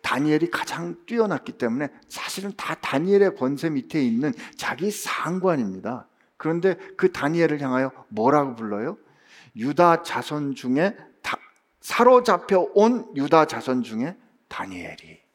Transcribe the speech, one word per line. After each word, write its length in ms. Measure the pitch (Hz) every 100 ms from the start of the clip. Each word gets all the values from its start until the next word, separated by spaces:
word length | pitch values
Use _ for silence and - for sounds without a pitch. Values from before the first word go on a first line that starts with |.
다니엘이 480 | - 127 151 151 170
가장 480 | - - 165 170 170
뛰어났기 480 | - 233 214 156 -
때문에 360 | - 123 120 143 - _
사실은 420 | - - - 202 -
다 180 | - 160
다니엘의 540 | - 139 180 202 196
권세 340 | - 127 139 165
밑에 340 | 143 120 160
있는 300 | 127 113 147 120 - -
자기 320 | - 123 202
상관입니다. 1200 | 202 - - 156 185 185 156 104 95 101 123 - _ _ _
그런데 380 | 156 170 190 170 - -
그 140 | 185
다니엘을 500 | - 143 170 160 147
향하여 300 | 135 127 135 - -
뭐라고 480 | 107 120 147 139
불러요? 420 | 117 110 104 127 208 _ _ _ - -
"유다 460 | - 123 147 175 165
자손 540 | - 123 117 147 143
중에 420 | 127 127 135 190 - - _
다-, 160 | - - - _ _ _
사로잡혀 920 | - - 240 247 240 180 - 190 160
온 340 | 202 220 247 -
유다 300 | 139 139 160
자손 380 | 151 120 120 127
중에 340 | 110 110 143 190 _ _ _
다니엘이." 760 | - 98 90 80 - 80 80 _